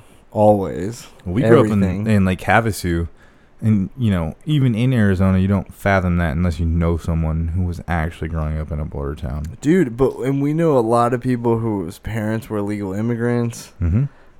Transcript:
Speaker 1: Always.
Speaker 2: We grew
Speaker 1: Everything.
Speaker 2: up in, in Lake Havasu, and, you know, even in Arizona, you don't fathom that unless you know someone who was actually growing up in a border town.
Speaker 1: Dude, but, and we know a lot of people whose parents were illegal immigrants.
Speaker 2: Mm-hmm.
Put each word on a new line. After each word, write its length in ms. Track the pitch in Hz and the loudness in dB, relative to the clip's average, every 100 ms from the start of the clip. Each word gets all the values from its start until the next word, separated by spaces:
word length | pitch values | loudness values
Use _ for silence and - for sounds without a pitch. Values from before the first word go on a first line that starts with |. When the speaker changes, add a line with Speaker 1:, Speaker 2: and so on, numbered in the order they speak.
| - - - | -16 -20 -8
Speaker 1:
Always. 760 | 107 107 104 87 60 95 120 - - 90 | 4 4 4 0 -6 -8 -10 -18 -14 -4
Speaker 2:
We 160 | 98 | 0
grew 180 | 110 117 | 6 6
Speaker 1:
Everything. 400 | 107 104 95 92 | 6 2 0 0
Speaker 2:
up 40 | 107 | 0
in, 40 | |
in 100 | 104 | 2
Lake 160 | 92 92 | 2 0
Havasu, 680 | - 104 113 92 90 85 85 - - _ _ - | 2 2 2 -4 -2 -2 -4 -10 -20 _ _ -4
and, 300 | 110 104 95 - | 0 0 -2 -2
you 140 | 113 | 0
know, 240 | 92 80 - | 0 -2 -8
even 300 | - 151 131 | -2 0 2
in 180 | 107 127 | 2 0
Arizona, 460 | 123 101 92 95 95 | 2 2 4 2 4
you 80 | 95 | 2
don't 260 | 98 - | 0 -2
fathom 440 | - 98 98 90 87 | -4 2 2 2 0
that 160 | 82 | 0
unless 260 | 78 90 80 | 0 -2 0
you 80 | 82 | 0
know 300 | 82 85 82 | 0 0 0
someone 520 | - 80 80 80 82 | -2 -2 0 -2 -2
who 140 | 87 | -2
was 180 | 90 80 - | -4 -6 -4
actually 400 | 85 78 - 82 | -4 -4 -6 -8
growing 300 | 80 78 80 | -4 -4 -4
up 140 | 73 | -6
in 80 | 76 | -6
a 40 | |
border 300 | 78 71 71 | -6 -6 -8
town. 300 | 71 65 73 78 - | -8 -8 -8 -10 -4
Speaker 1:
Dude, 360 | 143 190 131 117 | 2 2 2 2
but, 200 | 127 - | 0 0
and 260 | 127 139 | -2 0
we 100 | 143 | 0
know 240 | 156 165 135 | 0 2 2
a 40 | |
lot 340 | 110 117 120 | 4 2 2
of 60 | 123 | 0
people 380 | 127 123 117 113 | -2 0 0 0
whose 400 | 113 101 82 - | 0 -2 -4 -10
parents 500 | - 113 107 110 - | -8 -4 -4 -4 -4
were 80 | 107 | -6
illegal 340 | 101 104 98 | -4 -4 -4
immigrants. 800 | 98 113 117 120 120 117 117 - - | -4 -2 -2 0 0 -2 -6 -16 -4
Speaker 2:
Mm-hmm. 260 | 87 104 143 - - | 0 0 0 -6 -20